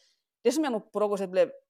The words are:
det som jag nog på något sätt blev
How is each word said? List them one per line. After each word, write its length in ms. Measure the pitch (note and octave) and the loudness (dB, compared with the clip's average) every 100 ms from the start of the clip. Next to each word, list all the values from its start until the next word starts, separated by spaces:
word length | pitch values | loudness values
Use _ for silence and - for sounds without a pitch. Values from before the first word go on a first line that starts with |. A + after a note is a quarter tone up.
| _ _ _ _ | _ _ _ _
det 80 | A#3 | 0
som 120 | C#4+ | 0
jag 80 | D4+ | 0
nog 200 | A3+ - | -2 -4
på 80 | G#3 | -2
något 180 | G#3 G3+ | 0 0
sätt 120 | F#3+ | -2
blev 200 | F#3 E3 - _ | 2 0 0 _